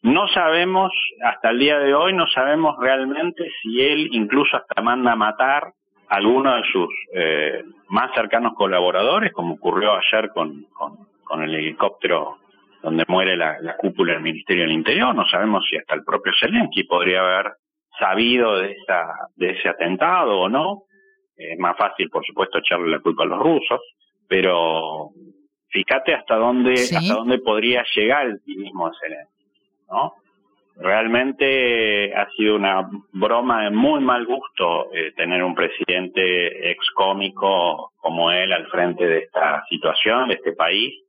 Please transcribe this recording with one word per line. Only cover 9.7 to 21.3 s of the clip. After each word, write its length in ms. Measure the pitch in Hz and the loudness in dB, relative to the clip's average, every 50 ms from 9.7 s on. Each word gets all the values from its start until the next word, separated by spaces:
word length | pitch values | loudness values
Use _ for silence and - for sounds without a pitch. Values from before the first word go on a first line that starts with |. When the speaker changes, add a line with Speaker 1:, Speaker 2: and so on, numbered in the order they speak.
| 85 92 101 107 | 0 2 2 2
Speaker 1:
ayer 380 | 104 95 101 - - 110 107 98 | 2 2 2 0 0 0 0 -2
con, 340 | - 90 80 78 71 71 - _ | -4 -4 -4 -4 -6 -14 -20 _
con, 240 | _ - 76 73 - - - _ _ _ | _ -10 -10 -10 -10 -16 -20 _ _ _
con 200 | _ - - 80 | _ -8 -6 -6
el 120 | 78 78 80 | -4 -4 -4
helicóptero 840 | 78 78 78 - - 101 98 - _ - - 87 80 73 73 73 _ _ _ _ _ _ _ _ _ | -4 -4 -6 -4 -2 -2 -4 -2 _ -2 0 0 0 -2 -6 -12 _ _ _ _ _ _ _ _ _
donde 220 | - 80 80 82 82 - | -6 -4 -2 -2 0 0
muere 280 | 90 92 95 95 92 | 0 0 2 2 0
la, 220 | 87 82 78 76 - | 0 0 -2 -2 -6
la 160 | 82 82 - | -8 -10 -8
cúpula 380 | - - 98 90 - 92 85 80 | -4 -4 -4 0 0 0 0 0
del 80 | 78 | -2
Ministerio 400 | 78 82 80 76 - - 92 87 | -4 -6 -6 -6 -4 -2 0 0
del 100 | 85 78 | 2 0
Interior. 420 | 80 80 80 - 135 185 123 123 120 | 0 0 0 0 0 2 2 0 0
No 140 | 107 95 - | 0 0 0
sabemos 380 | - 87 104 110 107 95 - - | 0 0 0 2 0 0 -2 -2
si 80 | - | -6
hasta 180 | 78 - - - | -6 -4 -4 -6
el 80 | - | -6
propio 300 | - - - - - 92 90 - | -4 -4 -4 -2 -2 0 0 0
Zelensky 440 | - 92 104 120 113 - - 98 90 | 0 2 2 0 0 0 -2 -4 -2
podría 360 | _ 92 90 87 90 90 92 | _ 0 0 2 2 2 2
haber 320 | 95 92 92 95 98 104 - _ _ _ _ _ _ _ _ - | 2 2 2 0 0 -4 -8 _ _ _ _ _ _ _ _ -2
sabido 600 | 110 95 95 104 117 120 123 123 120 113 104 95 | 0 0 2 2 2 2 4 4 4 2 2 0
de 140 | 95 101 | -2 -4
esa, 320 | 101 98 - - 95 87 82 82 80 80 - - _ | -6 -10 -4 -2 0 0 0 -4 -8 -12 -12 -14 _
de 140 | - 90 90 | -4 -2 -2
ese 180 | 90 - - 87 | -2 -2 -2 -4
atentado 720 | 85 - 85 85 92 92 - 170 180 180 160 120 101 95 | -2 -2 -2 -2 0 0 0 2 2 2 2 2 2 2
o 80 | 90 95 | 2 2
no. 360 | 117 139 156 185 202 202 _ _ _ _ _ _ _ _ _ _ | 2 0 0 0 -4 -6 _ _ _ _ _ _ _ _ _ _